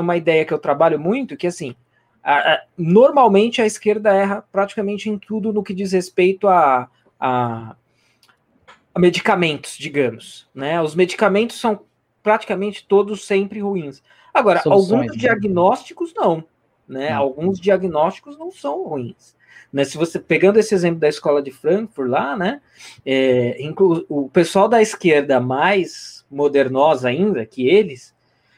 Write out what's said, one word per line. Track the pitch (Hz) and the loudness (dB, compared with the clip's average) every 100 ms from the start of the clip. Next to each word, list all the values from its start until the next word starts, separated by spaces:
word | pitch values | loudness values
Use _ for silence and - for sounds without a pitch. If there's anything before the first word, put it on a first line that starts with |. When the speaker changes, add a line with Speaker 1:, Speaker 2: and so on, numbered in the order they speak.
Speaker 1:
uma | 170 175 | -2 -2
ideia | 160 160 | 2 0
que | 160 | 0
eu | 156 | -4
trabalho | 165 143 165 156 | -2 2 2 2
muito, | 160 254 240 143 | -2 -4 -6 -6
que, | 175 | -6
assim, | 175 139 123 _ _ _ _ | -6 -12 -14 _ _ _ _
a, | - 143 - | 0 2 2
a, | 160 - - | 0 -2 -6
normalmente | 165 190 269 294 240 196 226 240 | 2 6 6 6 4 4 2 0
a | 214 | -2
esquerda | - 214 214 208 | -2 -2 0 2
erra | 196 196 202 - | 2 2 -4 -6
praticamente | 190 196 - 202 208 220 | -4 -4 -4 -6 -6 -6
em | 208 | -8
tudo | - 220 214 | -8 -6 -4
no | 208 | -4
que | 196 | -6
diz | 190 196 | -6 -2
respeito | 185 175 - 185 190 202 | -2 -2 0 0 2 2
a, | 180 147 127 123 _ _ - | 4 4 2 -2 _ _ -6
a, | 131 123 120 113 113 - _ _ _ _ _ _ _ _ _ - _ | -2 -2 -2 -6 -12 -18 _ _ _ _ _ _ _ _ _ -20 _
a | - | 0
medicamentos, | 175 175 - 190 170 143 - - | 2 2 0 0 0 -4 -12 -14
digamos, | 143 143 127 113 - - _ | -8 -2 -2 -4 -18 -20 _
né? | 135 139 170 | -10 -6 -2
Os | 156 | -2
medicamentos | 156 180 - 208 196 233 - | -2 -2 2 2 2 -2 -4
são | 233 208 _ _ _ _ | -4 -4 _ _ _ _
praticamente | 208 220 - 185 208 202 - | -2 0 -2 -6 -6 -8 0
todos | 196 202 208 - | 2 2 -4 -2
sempre | 196 196 208 | -2 -2 -6
ruins. | 202 196 147 135 _ _ _ | -6 -6 -8 -14 _ _ _
Agora, | - 226 175 | 0 4 4
Speaker 2:
Soluções, | 156 202 185 | 4 4 4
Speaker 1:
alguns | 233 240 | 0 -2
Speaker 2:
né? | 220 | -2
Speaker 1:
diagnósticos | 240 226 202 175 185 254 - - 339 | 0 0 0 2 2 2 -6 -10 -10
não, | - 233 165 160 _ _ _ - | -2 0 0 -6 _ _ _ -16
né? | 131 143 | -8 -4
Speaker 2:
Não. | 147 | -2
Speaker 1:
Alguns | 139 135 175 190 | -2 -2 -4 -2
diagnósticos | 180 185 185 151 165 190 - 294 | 0 0 0 -2 -2 -2 -16 -16
não | 330 | -16
são | 381 277 311 | -10 -8 -8
ruins, | 320 147 120 - _ _ _ - _ | -8 -8 -10 -14 _ _ _ -20 _
né? | 135 | -4
Se | 139 151 | -4 -2
você, | 160 180 | -6 -6
pegando | - 160 185 214 | -4 2 4 4
esse | 214 | 2
exemplo | 196 170 165 | 0 0 0
da | 151 | -2
escola | 151 160 147 | -2 -2 -2
de | 139 | -2
Frankfurt | - 151 196 220 - 131 | -6 -2 -2 -4 -6 -4
lá, | 135 254 254 | -2 -4 -4
né, | 180 285 _ _ - - | -4 -6 _ _ -20 -14
é, | - 135 131 123 120 - | -4 0 2 2 0 -4
inclu-, | 147 156 190 165 - | -8 0 2 2 -4
o | 147 131 | -6 -2
pessoal | - 165 196 202 | 0 2 2 2
da | 233 | 4
esquerda | 220 - 180 147 143 127 | 2 0 2 2 2 0
mais | 123 131 170 202 170 - - - _ | 0 0 0 0 -2 -10 -20 -20 _
modernosa | 139 147 139 131 131 151 143 127 | -2 0 2 0 2 2 2 0
ainda | 135 208 151 | 0 0 -2
que | 107 - 127 | -6 -2 2
eles, | 190 202 127 - _ _ _ _ | 2 2 -6 -20 _ _ _ _